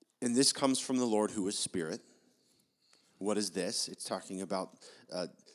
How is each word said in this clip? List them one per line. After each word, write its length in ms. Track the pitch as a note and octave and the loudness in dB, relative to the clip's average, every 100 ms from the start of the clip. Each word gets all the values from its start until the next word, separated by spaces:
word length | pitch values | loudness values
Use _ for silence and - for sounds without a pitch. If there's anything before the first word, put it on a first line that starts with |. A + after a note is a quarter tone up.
| _ - | _ -4
and 120 | B2 A#2+ | 2 4
this 160 | C#3 | 4
comes 280 | - C#3 B2+ | 4 2 2
from 180 | - C3 | 0 0
the 80 | A#2+ | 4
Lord 240 | G#2+ G#2 | 4 2
who 180 | G#2+ F#2+ | 0 -2
is 100 | G#2 | -2
Spirit. 440 | - F#2+ D#2+ A2 - _ _ _ _ _ _ _ _ - _ - | -4 -2 -4 -6 -10 _ _ _ _ _ _ _ _ -20 _ -6
What 180 | G2 G#2 | 0 0
is 140 | G2 | 0
this? 360 | G2 F2+ A#2 - | -2 -2 -2 -4
It's 160 | F#2 | -6
talking 380 | - G2 - F#2+ | -6 -6 -6 -6
about, 300 | F#2+ F#2+ F#2 - - - - | -4 -4 -4 -10 -20 -20 -10
uh, 140 | F2+ F2 - - | -6 -6 -8 -20